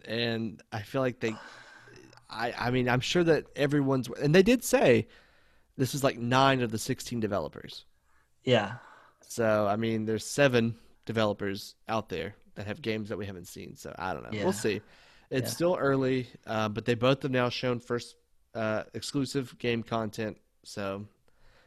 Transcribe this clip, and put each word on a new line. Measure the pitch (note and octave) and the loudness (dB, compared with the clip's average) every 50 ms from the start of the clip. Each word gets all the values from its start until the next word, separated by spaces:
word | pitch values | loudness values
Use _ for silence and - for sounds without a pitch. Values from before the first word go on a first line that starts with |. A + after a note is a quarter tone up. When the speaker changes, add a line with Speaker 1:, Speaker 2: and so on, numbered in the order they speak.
| - | -10
Speaker 1:
and | - A2 A#2 A#2+ A#2 A2+ A2+ A2+ G#2+ D#2 - - _ - | -6 -4 -2 -2 -2 -2 -2 -4 -6 -6 -10 -12 _ -10
I | A2 G#2 | -10 -8
feel | - - C3+ | -4 -2 -2
like | C3 B2+ A#2+ - | 0 -2 -2 -2
they, | - A2+ A2 - - - - - - - - - - - - - C2 - - - - - | -4 -4 -4 -6 -10 -18 -20 -20 -20 -20 -20 -20 -20 -20 -20 -20 -20 -20 -20 -20 -20 -14
I, | - A2 A#2 A#2+ - | -8 -6 -4 -4 -4
I | - A2 A#2+ | -2 -2 0
mean, | B2+ B2+ B2 B2 | 0 2 2 4
I'm | A#2+ B2+ | 2 2
sure | - - - F3+ F3 | 2 2 2 4 4
that | E3 D3+ B2+ - - - | 6 4 4 2 -2 -2
everyone's, | C3 C#3+ C#3+ C#3+ D3 C#3 C3+ C3+ C3 A2+ B2 - - C3+ | 0 0 2 2 2 2 2 2 0 0 -4 -4 -2 2
and | D3 D3+ | 6 6
they | F#3+ F#3+ | 8 8
did | A3 B3+ B3 - | 8 6 4 2
say | - B3+ C4+ A#3 D3+ A#2+ G#2+ - - - - - _ _ _ _ _ _ _ _ _ _ | 2 2 6 6 8 6 6 4 0 -6 -20 -20 _ _ _ _ _ _ _ _ _ _
this | - C3 - - | -2 -2 -2 0
is, | C#3 C3 | 0 0
like, | C3 - A#2 | 0 0 -2
nine | A#2 A#2+ B2+ C3 C3+ C3+ C3+ B2+ | -2 2 4 4 6 6 4 4
of | B2 A2 | 0 -2
the | A2+ G#2+ | -2 -4
sixteen | - - B2+ - - - A#2+ A#2+ | -4 -4 -4 -4 -6 -6 -4 -2
developers. | A2 G2+ G2+ F#2 D2+ C#2+ - - - - - - - _ _ _ _ _ _ _ _ _ _ _ - | -2 0 0 -2 -2 -4 -8 -12 -16 -16 -16 -18 -18 _ _ _ _ _ _ _ _ _ _ _ 0
Speaker 2:
Yeah. | C3+ B2 A2+ G2+ G2 A#2 - - - - - - - _ _ - | 2 4 4 2 0 -6 -10 -14 -18 -20 -20 -20 -20 _ _ -20
Speaker 1:
So, | - - - A2+ A2 G#2+ G#2+ G#2+ | -10 -4 -2 0 2 2 2 2
I | G2 G#2 | 2 0
mean, | A2 A2+ A2+ A2+ A2 G#2+ | 0 0 0 0 -2 -2
there's | A2 A2 G#2 - | -2 -4 -4 -4
seven | - - - C#3+ C3+ B2 A#2+ A2+ A#2 A2+ - - - - _ _ | -4 2 4 4 6 6 4 4 2 0 -4 -10 -20 -20 _ _
developers | - A2 A2+ A2 G#2 G2+ - G#2 G2 G2 G#2 - - - _ _ - | -4 0 0 2 2 0 -2 -4 -6 -6 -6 -10 -14 -18 _ _ -4
out | A2+ A2 G#2 - | -4 -4 -4 -4
there | F#2 E2 D#2+ G2 - - _ - - | -6 -6 -6 -6 -10 -14 _ -18 -14
that | - G2+ | -12 -10
have | G#2 G#2 D#3+ - | -10 -10 -8 -6
games | A2+ G#2+ G#2+ G#2+ G#2 | -4 -4 -4 -6 -6
that | G#2+ | -8
we | F#2 G2+ | -8 -8
haven't | G2+ G2 F2+ F2 | -8 -10 -12 -14
seen. | - - - F#2+ C2+ - | -16 -14 -14 -14 -16 -16
So, | - - D#2+ - - | -14 -14 -14 -10 -8
I | F2 F#2 E2+ | -6 -6 -6
don't | C2+ A#1 | -6 -8
know. | A1+ - | -8 -6
Speaker 2:
Yeah. | G2+ G2+ | -2 -2
Speaker 1:
We'll | - G3 | -2 -2
see. | D3 - A2+ G2 G#2+ - - - - - - - - _ - | 0 0 -2 -2 -2 -4 -10 -20 -20 -20 -20 -20 -20 _ -6
It's | C3+ C3 A2+ A2+ | -4 -2 -2 -2
Speaker 2:
Yeah. | A#2 | -2
Speaker 1:
still | - E3 F3 F3+ | 0 2 2 2
early, | - C3 C#3 C3+ C3+ C3 C3 C3 B2+ B2 - - - - | 2 2 2 2 2 2 2 0 0 -2 -6 -10 -16 -8
uh, | - A2+ A2 A2 A2 | -4 -2 0 0 0
but | G#2 A2+ A2 | -2 -2 0
they | - A#2+ | 0 0
both | A2 A#2+ C3 C#3 C#3 - | 2 4 2 2 2 0
have | C#3 | 0
now | B2+ B2+ B2 A#2+ | 0 2 0 0
shown | - - C3 B2+ B2 A#2+ | 0 -2 -2 -2 -2 -2
first, | - - A#2+ A#2+ - - - _ _ _ _ _ _ _ - | -4 -4 -4 -4 -4 -8 -16 _ _ _ _ _ _ _ -6
uh, | A#2 A2 A2 G#2+ G#2 - - - | -4 -2 -2 -2 -2 -4 -6 -8
exclusive | A2+ - - - C#3+ C3+ B2+ - C#3 B2+ B2 - - | -10 -8 -4 -2 -2 -2 -2 -2 -4 -4 -6 -8 -6
game | - A#2+ A#2 A#2 G#2+ | -2 -2 0 -2 -2
content. | - A#2 A2+ A2+ G#2+ - - A2 G#2+ - - _ _ _ _ - | -2 -2 -2 -2 -2 -4 -4 -6 -6 -6 -10 _ _ _ _ -20
So, | - - G#2 G2+ G2 G2 G2+ G#2 G#2+ _ _ _ _ _ _ - - - _ _ | -14 -10 -6 -6 -4 -4 -6 -8 -12 _ _ _ _ _ _ -20 -20 -20 _ _